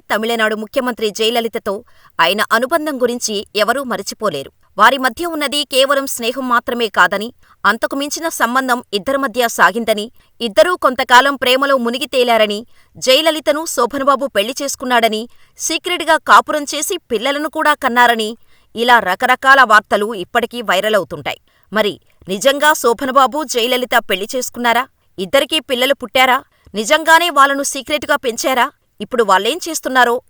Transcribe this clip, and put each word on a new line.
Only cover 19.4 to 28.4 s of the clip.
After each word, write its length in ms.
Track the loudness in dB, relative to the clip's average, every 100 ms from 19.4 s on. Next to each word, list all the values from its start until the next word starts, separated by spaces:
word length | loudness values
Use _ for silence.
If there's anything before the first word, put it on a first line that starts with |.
| 4 6
వార్తలు 460 | 6 4 4 -2 -2 -6
ఇప్పటికీ 460 | -4 -2 -2 -4
వైరల్ 360 | -2 0 2 0
అవుతుంటాయి. 440 | -2 -8 -10 -12 _ _ _
మరి 220 | -2 -2 -4 _ _ -8
నిజంగా 460 | -2 0 2 2
శోభన్ 400 | 2 0 0 0
బాబు, 240 | 2 2 0
జయలలిత 520 | -4 -2 -2 -2 0 -2
పెళ్లి 260 | 0 -4 -4
చేసుకున్నారా? 540 | -6 -8 -4 0 0 -2 _ _ -10
ఇద్దరికీ 400 | -2 0 0 -2
పిల్లలు 360 | -2 -2 0 -2
పుట్టారా? 420 | -2 2 2 2 -2 _ _
నిజంగానే 540 | -8 0 0 4 4 4
వాళ్ళను 340 | 4 4 2
సీక్రెట్‌గా 520 | -4 -8 -4 -4 -2 -2
పెంచారా? 520 | -2 -4